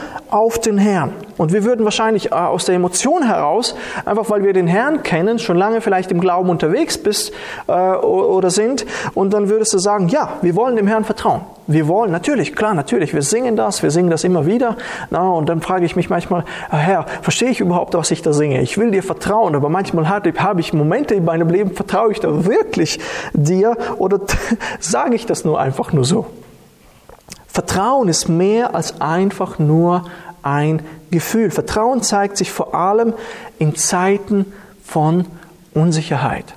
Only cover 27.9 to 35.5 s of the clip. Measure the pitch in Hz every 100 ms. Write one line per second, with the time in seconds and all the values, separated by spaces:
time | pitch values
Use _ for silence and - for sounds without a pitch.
27.9 | 277 202 156 - 165 190 226 247 170 -
28.9 | - 143 170 196 - 185 - 151 160 170
29.9 | 175 175 - - - 139 143 151 160 -
30.9 | - - 170 - 226 208 151 - 214 233
31.9 | 262 220 202 202 202 190 - - 160 185
32.9 | 220 226 226 - - - - 151 156 -
33.9 | 180 185 202 202 202 196 - - - -
34.9 | 160 151 180 175 - -